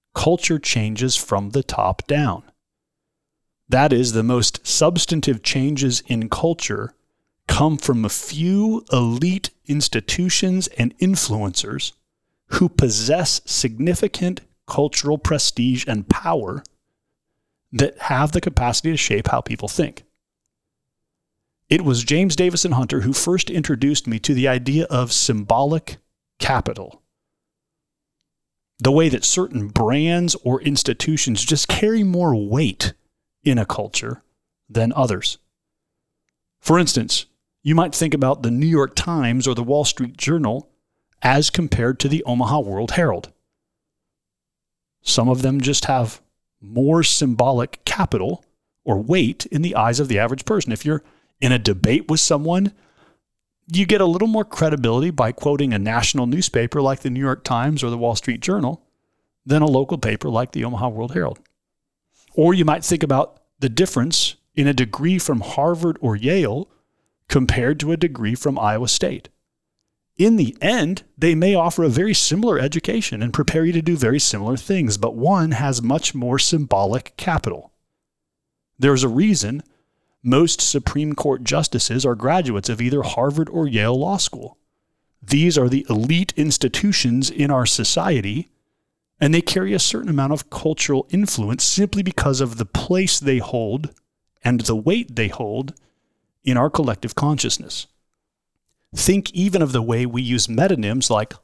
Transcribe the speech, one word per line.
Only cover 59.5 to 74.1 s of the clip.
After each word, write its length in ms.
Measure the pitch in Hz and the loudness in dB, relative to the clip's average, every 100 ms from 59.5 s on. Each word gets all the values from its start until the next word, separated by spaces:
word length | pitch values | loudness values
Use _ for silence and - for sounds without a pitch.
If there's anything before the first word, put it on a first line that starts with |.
| 151 | 2
a 60 | 151 | 4
local 300 | 131 139 165 | 2 0 -2
paper 320 | 110 98 - | -2 -2 -2
like 240 | 117 127 | -2 -2
the 100 | 135 | -6
Omaha 260 | 117 117 123 | -6 -4 -4
World 240 | 110 120 | -4 -6
Herald. 260 | 175 - - _ _ _ _ _ _ _ _ _ | -4 -4 -6 _ _ _ _ _ _ _ _ _
Or 200 | - 165 | 2 4
you 120 | 185 151 | 4 2
might 200 | 165 - | 0 0
think 180 | 165 | 0
about 380 | 135 135 - _ _ _ | 2 0 0 _ _ _
the 100 | 131 | -2
difference 680 | 113 185 - 135 - - - _ - | 0 0 0 0 0 -2 -6 _ 0
in 120 | 143 | 2
a 60 | |
degree 460 | 131 120 - 160 185 | 2 0 -2 0 0
from 220 | - 123 | 0 -2
Harvard 560 | 101 - 156 170 170 156 | -2 -2 0 0 -2 -2
or 160 | 127 104 | -2 0
Yale 540 | 123 190 131 123 185 _ _ _ _ _ - | 0 0 0 -4 -8 _ _ _ _ _ -2
compared 520 | 139 127 - 123 147 | 2 2 2 0 -2
to 100 | 147 | -2
a 60 | 165 | 0
degree 380 | 170 131 107 120 | -2 -2 -4 -2
from 220 | 147 135 | -2 0
Iowa 300 | 104 110 120 | 0 0 -2
State. 400 | - - - - _ _ _ _ _ _ _ _ - | -2 -2 -4 -14 _ _ _ _ _ _ _ _ 2
In 220 | 202 220 | 4 4
the 200 | 127 - | 2 0
end, 420 | 170 233 160 185 - - | 0 0 0 -4 -10 0
they 180 | 160 160 | 2 4
may 180 | 185 | 4
offer 300 | 190 170 170 | 4 2 2
a 60 | 160 | 2
very 240 | 120 202 | 2 2
similar 440 | 202 - 185 233 180 | 2 0 2 2 2
education 640 | 139 165 - 226 - 110 | 0 -2 -2 -2 -4 -4
and 120 | 117 | -2
prepare 320 | 110 - 160 160 | 0 0 2 2
you 80 | |
to 80 | 165 | 2
do 160 | 160 165 | 0 0
very 220 | 117 | 2